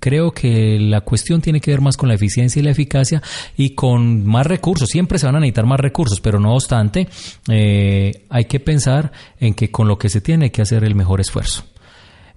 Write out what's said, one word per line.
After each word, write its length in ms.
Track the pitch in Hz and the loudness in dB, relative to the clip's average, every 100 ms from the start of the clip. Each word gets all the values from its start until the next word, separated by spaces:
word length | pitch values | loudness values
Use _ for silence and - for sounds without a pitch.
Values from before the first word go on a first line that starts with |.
Creo 320 | 131 147 170 | -2 0 -2
que 480 | - 123 113 110 107 | -2 0 2 2 2
la 220 | 107 104 | 2 0
cuestión 380 | - 113 - 165 | 0 -4 0 0
tiene 180 | 165 151 | 0 0
que 100 | 147 | 0
ver 100 | 139 | 0
más 160 | 139 131 | 0 0
con 120 | 131 | 0
la 80 | 107 | 0
eficiencia 420 | 104 120 123 147 | 0 0 0 0
y 60 | |
la 80 | 147 | 0
eficacia 500 | 139 139 139 131 156 - - - - | 0 0 0 0 -2 -6 -14 -12 -4
y 200 | 139 - | -2 0
con 500 | 127 120 117 113 104 | 0 2 2 2 2
más 220 | 117 143 | 2 0
recursos. 400 | 180 165 185 117 | -2 -2 -2 0
Siempre 320 | 165 180 185 | 0 0 0
se 60 | 135 | 0
van 100 | 147 | 0
a 20 | |
necesitar 260 | 143 113 | 0 0
más 140 | 113 131 | 0 2
recursos, 420 | 135 - 127 101 | 0 -2 -2 -2
pero 200 | 113 101 | 0 2
no 140 | 104 | 2
obstante, 520 | 127 - 120 107 180 185 - - - - | 0 0 0 0 0 -4 -8 -20 -12 -2
eh, 760 | 110 104 101 98 98 98 - _ | 2 2 2 2 2 0 -4 _
hay 180 | 123 113 | -2 -2
que 120 | 139 | -2
pensar 540 | 160 151 131 135 156 - - - | 0 0 2 0 -2 -8 -20 -2
en 160 | 117 | -2
que 160 | 95 117 | 0 -2
con 160 | - 107 | 0 0
lo 120 | 101 | 2
que 100 | 107 | 0
se 120 | 101 | -2
tiene 260 | - 160 135 | 0 0 0
hay 40 | |
que 120 | - | 0
hacer 200 | 104 117 | 0 0
el 140 | 110 101 | 2 0
mejor 240 | 92 95 | 2 0
esfuerzo. 460 | 95 98 - - - - - - - - - | -2 -4 -6 -6 -12 -20 -20 -20 -20 -20 -20